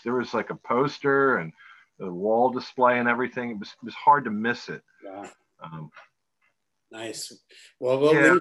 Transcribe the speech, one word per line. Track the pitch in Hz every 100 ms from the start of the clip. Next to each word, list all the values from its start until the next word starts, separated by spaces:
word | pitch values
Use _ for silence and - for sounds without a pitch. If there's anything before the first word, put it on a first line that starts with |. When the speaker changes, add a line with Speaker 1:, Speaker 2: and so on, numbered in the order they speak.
Speaker 1:
there | 117
was, | 123 113
like, | 113 101
a |
poster | 82 - 120 143 - 139 139 139 113
and | 80 - - - _ -
a | 95
wall | 87 104 113 123
display | 123 - - 123 123
and | 120
everything. | 120 123 127 120
It | 107
was, | 104
it | -
was | 113
hard | - - 143
to | 127
miss | 104 113 117 -
it. | 82 _ _
Speaker 2:
Wow. | 101 98 95 - _ _
Speaker 1:
Um, | 80 80 76 - - _ _ _ _ _ _ _ _
Speaker 2:
Nice. | 165 170 - - - _ - - -
Well, | 127 135
we'll | 147
Speaker 1:
Yeah. | 151 139
Speaker 2:
leave | -